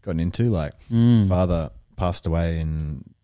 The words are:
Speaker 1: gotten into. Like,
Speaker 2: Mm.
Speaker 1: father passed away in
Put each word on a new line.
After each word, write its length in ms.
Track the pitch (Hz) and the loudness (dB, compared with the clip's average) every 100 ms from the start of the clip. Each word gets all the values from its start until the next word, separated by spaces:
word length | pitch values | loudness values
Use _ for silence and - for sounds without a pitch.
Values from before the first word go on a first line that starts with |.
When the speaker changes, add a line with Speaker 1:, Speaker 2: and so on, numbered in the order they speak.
Speaker 1:
gotten 180 | 101 82 | -4 -4
into. 300 | 87 - 120 | -2 -2 -2
Like, 240 | 92 76 - - | 0 -4 -10 -2
Speaker 2:
Mm. 360 | 117 117 117 98 | 2 4 6 4
Speaker 1:
father 400 | 90 90 85 78 - _ - | 2 2 0 -2 -10 _ -4
passed 300 | 90 85 85 | -4 -2 -2
away 340 | 82 85 82 | -2 -2 -2
in 440 | 78 78 76 69 - _ | -4 -6 -6 -10 -14 _